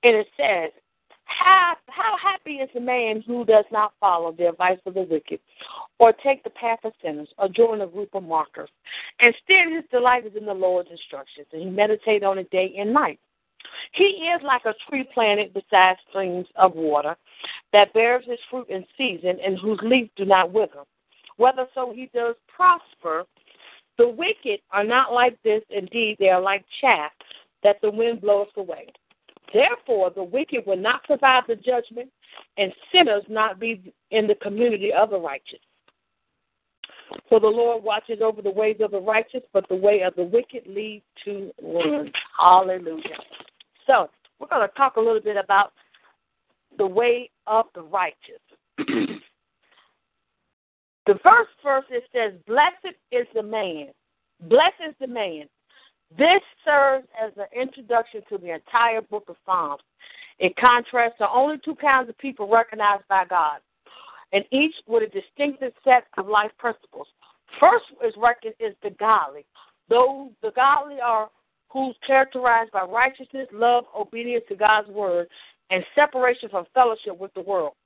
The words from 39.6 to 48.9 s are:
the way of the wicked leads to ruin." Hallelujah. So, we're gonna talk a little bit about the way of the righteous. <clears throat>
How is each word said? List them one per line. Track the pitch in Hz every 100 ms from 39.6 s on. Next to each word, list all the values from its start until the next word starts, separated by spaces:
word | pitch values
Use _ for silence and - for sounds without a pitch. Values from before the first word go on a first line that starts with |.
| 190
the | 185
way | 202 208
of | 185 180
the |
wicked | 180 220 247 254 185
leads | 196 214 208 _ _
to | - 202 196 -
ruin." | 165 165 165 147 151 - - -
Hallelujah. | 175 180 190 185 170 160 151 156 - - - _ _ _ -
So, | 254 165 _ _ _
we're | -
gonna | 302 208
talk | - 269 233
a |
little | 226 220
bit | 214 202
about | 190 196 202 _ _ _ _ _ _ _ _ _ _ _
the | 196
way | 185 240 240 247 _ -
of | 220 226
the | -
righteous. | 160 190 180 - - - _ _ _ -
<clears throat> | -